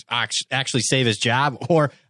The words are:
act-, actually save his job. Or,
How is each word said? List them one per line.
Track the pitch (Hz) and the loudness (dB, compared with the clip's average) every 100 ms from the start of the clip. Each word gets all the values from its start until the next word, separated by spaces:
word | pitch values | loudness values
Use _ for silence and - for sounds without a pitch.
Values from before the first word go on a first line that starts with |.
| - | -6
act-, | 117 110 - - | -4 -4 -4 -4
actually | 131 131 123 | -4 -2 -2
save | - 135 120 | 0 2 2
his | 104 | 0
job. | 117 123 147 - - | 0 2 0 -2 0
Or, | 165 143 - | 2 2 -2